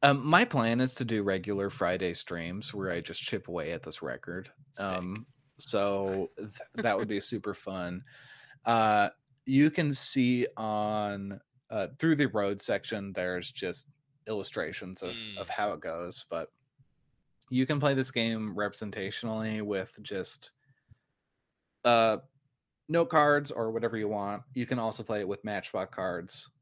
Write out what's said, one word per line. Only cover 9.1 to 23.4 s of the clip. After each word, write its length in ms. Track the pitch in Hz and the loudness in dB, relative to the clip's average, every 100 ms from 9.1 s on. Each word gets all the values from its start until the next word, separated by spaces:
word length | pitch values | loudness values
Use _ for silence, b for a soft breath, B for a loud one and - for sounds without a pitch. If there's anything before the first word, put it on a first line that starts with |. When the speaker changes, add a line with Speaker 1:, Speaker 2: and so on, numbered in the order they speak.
| - _ _ - | 0 _ _ 2
Speaker 1:
you 260 | 135 151 | 6 6
can 220 | - 151 | 6 2
see 540 | 139 - - 123 123 120 - | 2 2 4 4 4 0 -2
on, 840 | 110 107 107 107 104 101 98 98 _ _ _ | -2 0 0 0 -2 -4 -8 -10 _ _ _
uh, 200 | 113 95 127 | -4 -4 0
through 160 | 160 151 | 2 4
the 100 | 139 | 2
road 340 | 104 101 101 | 2 0 -2
section, 520 | - 101 - 107 98 | -2 -2 -2 -6 -6
there's 380 | 95 90 90 90 | -4 -2 -2 -6
just 380 | - 95 85 - _ _ _ - | -6 -6 -6 -8 _ _ _ -8
illustrations 760 | 110 92 - 80 95 92 92 | -6 -4 -4 -6 -6 -10 -8
of, 120 | - 117 | -8 -8
Speaker 2:
Mm. 220 | 110 98 | -10 -10
Speaker 1:
of 120 | 98 | -8
how 240 | - 104 | -2 -2
it 80 | 82 | -2
goes, 440 | 85 82 87 - - | -6 -6 -6 -6 -6
but 220 | 85 78 _ _ _ _ _ _ _ _ _ _ | -6 -6 _ _ _ _ _ _ _ _ _ _
you 160 | 127 131 | 0 2
can 140 | 147 | 2
play 140 | 143 | 4
this 180 | 135 131 | 2 0
game 440 | 127 113 113 107 95 | 0 0 0 -4 -2
representationally 1080 | 104 - 107 98 95 - 113 110 110 110 | -4 -4 -8 -6 -6 -6 -4 -4 -4 -4
with 320 | 104 101 92 - | -2 -2 -4 -10
just, 500 | 107 98 90 - - _ _ _ _ - _ _ _ _ _ _ _ _ | -8 -6 -4 -6 -10 _ _ _ _ -20 _ _ _ _ _ _ _ _
uh, 340 | 123 117 113 107 - _ _ _ _ _ _ | 4 6 6 4 -4 _ _ _ _ _ _
note 220 | 165 165 | 2 4
cards 420 | 165 147 147 | 6 6 4